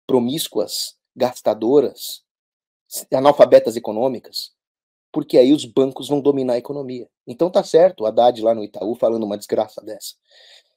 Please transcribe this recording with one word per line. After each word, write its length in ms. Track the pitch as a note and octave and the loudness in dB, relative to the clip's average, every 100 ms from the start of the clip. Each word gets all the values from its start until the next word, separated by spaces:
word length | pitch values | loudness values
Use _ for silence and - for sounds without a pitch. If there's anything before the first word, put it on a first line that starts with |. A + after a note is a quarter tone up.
| - | -2
promíscuas, 880 | B2+ A#2+ D#3+ - - F#2+ - - - _ - | -2 0 -4 -6 -6 -6 -8 -10 -14 _ -6
gastadoras, 1080 | B2 - - A2 A2+ C#3+ A2+ - - - _ _ _ _ _ _ _ - - | -4 -4 -4 -2 2 2 2 -4 -14 -16 _ _ _ _ _ _ _ -16 -4
analfabetas 600 | C3 C#3 C#3+ B2 C3+ A#2+ A2+ | 2 4 4 4 4 4 -2
econômicas, 800 | A2 G#2+ C3 A#2 - - - _ _ _ _ _ _ D3+ | -6 -4 -4 -4 -12 -16 -16 _ _ _ _ _ _ -8
porque 180 | C#3+ D3 | 2 4
aí 160 | B2+ | 6
os 140 | D3 B2 | 4 0
bancos 440 | C#3 C3+ C3+ C3+ | -2 -2 -4 -6
vão 120 | C#3+ | -2
dominar 320 | C3+ C#3 B2+ | 0 0 -2
a 40 | A#2+ | -4
economia. 500 | B2 C#3+ C3 B2+ A2+ _ - | -6 -10 -10 -12 -14 _ -18
Então 240 | A#2+ E3+ | -4 -2
tá 140 | G3 | 0
certo 380 | F#3 D#3+ F#3 - | 2 4 4 2
o 40 | G#2+ | -2
Haddad 340 | A2+ B2 A#2 | 2 2 2
lá 140 | A2 | 0
no 100 | A2+ | -2
Itaú 300 | G#2 - F#2+ | -4 -8 -8
falando 300 | A#2+ A#2 A2+ | -2 -2 0
uma 120 | G#2+ G#2 | -4 -6
desgraça 460 | - A2+ A2 - | -4 -4 -4 -8
dessa. 320 | G#2 G#2 - - _ _ _ - _ | -16 -16 -16 -20 _ _ _ -20 _